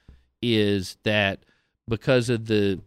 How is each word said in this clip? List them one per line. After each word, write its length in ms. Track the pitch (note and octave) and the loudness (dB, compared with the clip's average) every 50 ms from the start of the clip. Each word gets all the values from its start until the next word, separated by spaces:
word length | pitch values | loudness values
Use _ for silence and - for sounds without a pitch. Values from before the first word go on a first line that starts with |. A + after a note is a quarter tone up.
| _ - - - _ _ _ _ | _ -20 -20 -20 _ _ _ _
is 560 | - A#2+ A2+ G#2+ G#2 G#2 G2+ G2 F2+ - - - - | -2 0 2 2 2 2 0 0 -2 -6 -12 -8 -4
that 420 | A2 G#2+ G#2+ G2+ G2 F#2+ - _ _ _ _ _ _ _ _ _ - | -2 0 0 0 0 -2 -6 _ _ _ _ _ _ _ _ _ -8
because 420 | A#2 - - - C3 B2+ A#2+ A#2 | -8 -4 0 0 0 2 2 0
of 180 | B2 A2+ A2+ A2 | -2 -4 -2 0
the, 340 | A2 G#2 G2+ G2 F#2+ F2+ - | 0 2 2 0 -2 -4 -8